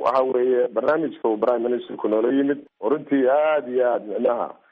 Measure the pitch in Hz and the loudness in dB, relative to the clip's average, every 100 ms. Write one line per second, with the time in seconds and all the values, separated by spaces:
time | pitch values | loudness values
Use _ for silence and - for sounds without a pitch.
0 | - 131 131 127 127 123 123 110 127 156 | 0 2 2 2 2 2 0 0 0 0
1 | 151 - 117 107 117 120 120 120 - 101 | -2 -2 -2 0 0 0 0 -4 -6 -6
2 | 107 110 120 135 139 143 - _ 104 151 | 0 2 2 2 0 -2 -8 _ -4 -2
3 | 151 139 127 143 156 151 127 123 123 117 | -2 0 2 2 2 0 -2 0 0 0
4 | 104 101 123 120 87 - _ | -4 -2 0 0 -4 -8 _